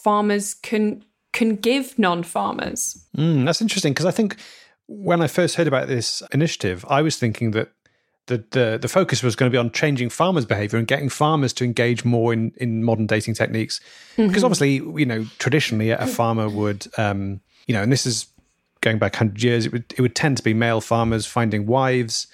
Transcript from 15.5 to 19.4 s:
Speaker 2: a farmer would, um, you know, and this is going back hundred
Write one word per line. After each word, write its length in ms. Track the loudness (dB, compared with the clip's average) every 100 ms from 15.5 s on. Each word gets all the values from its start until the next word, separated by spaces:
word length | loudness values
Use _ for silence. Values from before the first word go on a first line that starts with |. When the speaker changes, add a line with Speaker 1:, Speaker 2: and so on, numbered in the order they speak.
| 0 0 0 0
Speaker 2:
a 160 | 0 -2
farmer 400 | 0 0 0 -2
would, 400 | -2 -2 -4 -6 -4
um, 440 | -2 -2 -4 -8 -14 _ -4
you 60 |
know, 80 | 0
and 100 | 2
this 140 | 2 0
is 220 | -4 -8 _ _ _ _ _
going 180 | 0 2
back 160 | 0 2
hundred 260 | 0 2